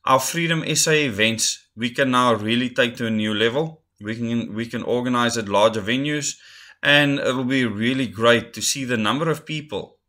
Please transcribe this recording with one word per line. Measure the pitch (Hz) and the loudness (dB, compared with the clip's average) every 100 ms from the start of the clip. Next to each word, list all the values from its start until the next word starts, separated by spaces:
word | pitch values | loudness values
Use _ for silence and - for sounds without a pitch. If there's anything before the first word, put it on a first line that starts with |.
our | - 135 | 4 2
Freedom | - 165 165 160 - | 2 -2 0 0 0
S | 156 - | 0 2
A | 156 | 2
events, | 143 98 110 113 - - _ - | 2 2 0 2 -4 -4 _ -8
we | 123 | -6
can | 123 135 | 0 2
now | 127 123 | 4 4
really | 110 104 120 127 | 2 0 0 0
take | 123 123 117 | 0 -2 0
to | 117 | -2
a | |
new | 110 107 | 0 0
level. | 107 113 131 160 156 _ _ | 0 0 0 -4 -8 _ _
We | 104 113 | -10 -6
can, | 117 117 - | -4 -4 -4
we | 104 117 | -8 -6
can | 120 | -6
organize | - 120 123 123 120 117 | -2 -2 0 0 0 -2
at | 101 | 0
larger | 101 110 110 | 4 4 2
venues, | 98 127 147 147 147 - - - - - | -2 -2 -2 -4 -4 -8 -18 -20 -20 -2
and | - 143 143 139 | 4 4 4 2
it | - 127 | 0 0
will | |
be | 127 135 120 | 0 0 0
really | 101 117 135 120 | 0 -2 -2 -4
great | 98 117 117 117 | 2 4 4 2
to | - | -6
see | - 143 | -4 -4
the | 127 120 | -2 0
number | 107 127 160 | 0 0 -2
of | 151 - | -4 -6
people | 156 151 95 - _ | -10 -6 -10 -10 _